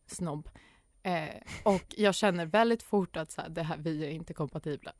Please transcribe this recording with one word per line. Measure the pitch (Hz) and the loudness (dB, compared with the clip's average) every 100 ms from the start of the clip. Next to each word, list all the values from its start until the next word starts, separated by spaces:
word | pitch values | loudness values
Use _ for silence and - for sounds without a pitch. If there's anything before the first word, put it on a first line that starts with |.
| - | -14
snobb. | - 175 151 - - - _ _ _ | -6 -4 -4 -10 -18 -20 _ _ _
Ehm, | 190 170 151 - - - | -2 -2 -2 -8 -12 0
och | - 190 - - | 2 2 0 2
jag | 202 185 | 4 4
känner | 208 175 165 | 2 2 2
väldigt | 208 233 233 | 4 6 2
fort | - 208 180 170 | 2 0 2 -4
att | 156 | -6
så | - | -8
här, | - | -6
det | 160 | -4
här, | 160 156 | -4 -2
vi | 156 151 147 | -2 -2 -4
är | |
inte | 160 170 | -6 -8
kompatibla. | 170 147 160 156 139 - - | -4 -4 -4 -4 -6 -8 -14